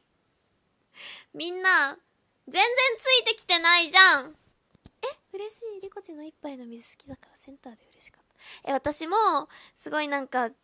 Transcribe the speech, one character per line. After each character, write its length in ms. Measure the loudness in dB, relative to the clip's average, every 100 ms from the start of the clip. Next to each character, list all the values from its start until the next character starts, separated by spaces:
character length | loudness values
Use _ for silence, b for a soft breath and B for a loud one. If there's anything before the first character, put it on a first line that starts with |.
| b _ _ _ _ _ _ _ _ B B B B -12
み 160 | -10
ん 100 | -2
な、 340 | 2 2 0 -4 _ _ _ _ -6
全 60 |
然 100 | 0 2 2 0 2
つ 80 | 4 4
い 40 | 4
て 100 | -4
き 80 |
て 160 | -2 2
な 220 | 4 4
い 100 | 4
じ 60 | 6
ゃ 240 | 8 6
ん。 140 | 0 -16 _ _ _ _ -20 _
え、 40 | -10 -10 _
嬉 220 | -12 -12 -12
し 60 | -14 -14
い。 40 |
リ 100 | -16
コ 100 | -16
チ 120 | -18
の 100 | -18
一 100 | -18
杯 240 | -16 -14 -14
の 80 | -16
水 180 | -18 -20 -20
好 0 |
き 100 | -20
だ 100 | -20
か 100 | _
ら 60 | -20
セ 160 | -20
ン 60 | -20
タ 100 | -20
ー 60 | -20
で 100 | _
嬉 160 | _ -20
し 40 |
か 80 | _
っ 40 | _ _ B B
た。 80 | -6
え、 20 |
私 320 | -4 -4 -6 -2
も、 100 | 0 0 0 -4 B B -16
す 160 | -8
ご 100 | -6
い 60 | -4
な 120 | -4
ん 60 | -4
か、 220 | -4 -4 -8